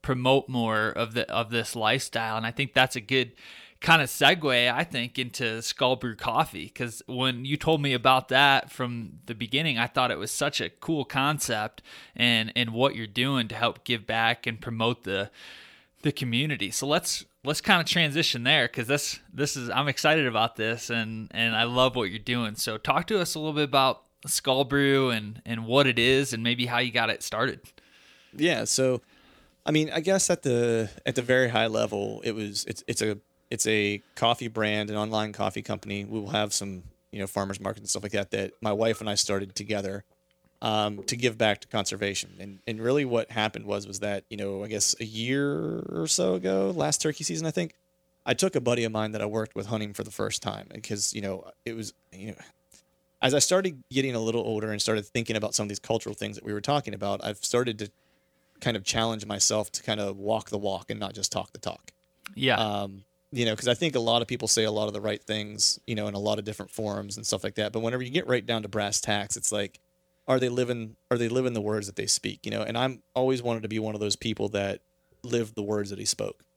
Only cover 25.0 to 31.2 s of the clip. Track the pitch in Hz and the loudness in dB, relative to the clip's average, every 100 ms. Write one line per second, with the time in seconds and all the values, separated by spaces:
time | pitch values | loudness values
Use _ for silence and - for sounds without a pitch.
25 | 131 113 104 113 - 113 113 131 135 117 | 4 0 -4 -10 -6 -6 4 4 6 6
26 | 120 135 135 113 117 120 120 120 123 117 | 6 6 2 0 0 0 0 0 0 0
27 | 113 - - 110 127 - - - _ - | 0 -2 -4 -2 -2 -2 -14 -20 _ -20
28 | - - _ - 160 127 107 - 131 123 | -20 -20 _ -2 0 2 0 2 2 2
29 | _ _ - - _ _ - 151 156 165 | _ _ -20 -20 _ _ 2 2 2 0
30 | 165 190 - 175 139 120 120 113 107 - | 2 2 4 2 2 2 4 2 0 -4
31 | - 131 | -2 -2